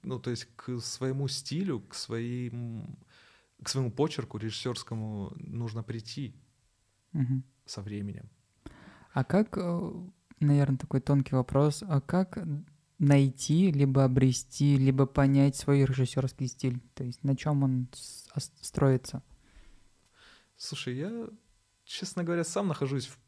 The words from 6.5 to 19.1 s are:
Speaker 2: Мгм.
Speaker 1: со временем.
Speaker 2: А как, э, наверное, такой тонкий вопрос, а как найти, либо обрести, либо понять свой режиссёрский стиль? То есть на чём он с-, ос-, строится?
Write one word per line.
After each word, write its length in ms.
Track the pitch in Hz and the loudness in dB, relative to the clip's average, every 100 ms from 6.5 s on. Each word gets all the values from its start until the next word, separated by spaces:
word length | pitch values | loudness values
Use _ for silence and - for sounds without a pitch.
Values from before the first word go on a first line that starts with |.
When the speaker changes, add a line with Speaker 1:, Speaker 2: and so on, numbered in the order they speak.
| _ _ _ _ _ _ | _ _ _ _ _ _
Speaker 2:
Мгм. 300 | 165 127 131 131 _ - | -2 0 -2 -4 _ -16
Speaker 1:
со 160 | - | -12
временем. 480 | 101 104 101 95 - _ _ _ - - - - _ | -8 -8 -8 -10 -16 _ _ _ -20 -20 -20 -20 _
Speaker 2:
А 100 | - | -4
как, 340 | 131 180 214 - | 2 2 2 -2
э, 340 | 175 170 165 175 180 _ _ - | -2 -2 -4 -8 -14 _ _ -2
наверное, 380 | 147 143 139 135 | 4 4 4 0
такой 240 | - 135 | 0 -4
тонкий 340 | - 143 131 131 | 2 2 2 0
вопрос, 480 | 123 135 147 143 208 | 2 4 2 2 -2
а 120 | 143 | -2
как 360 | - 180 185 - 170 147 - _ _ _ | 0 -2 -2 -4 -6 -8 -8 _ _ _
найти, 720 | 143 143 139 131 - 156 190 | 6 6 6 0 0 4 4
либо 320 | 143 139 135 135 | 4 4 4 4
обрести, 720 | 127 131 123 - - 143 139 | 6 4 2 -6 0 4 6
либо 280 | 131 135 139 | 6 4 2
понять 500 | - 139 139 139 135 | 4 4 6 4 2
свой 300 | - 139 135 | 2 4 4
режиссёрский 640 | 131 127 - 131 - 127 | 2 0 0 -2 -2 -6
стиль? 320 | - 135 123 - | -2 -4 -4 -8
То 100 | - | -10
есть 200 | 127 123 | -10 -4
на 120 | 139 135 | -2 0
чём 280 | 156 147 | 0 2
он 240 | 135 127 127 | 2 2 -2
с-, 340 | - - - - - | -8 -16 -18 -10 -10
ос-, 160 | - _ | -10 _
строится? 600 | - - 139 127 - | -8 2 4 4 0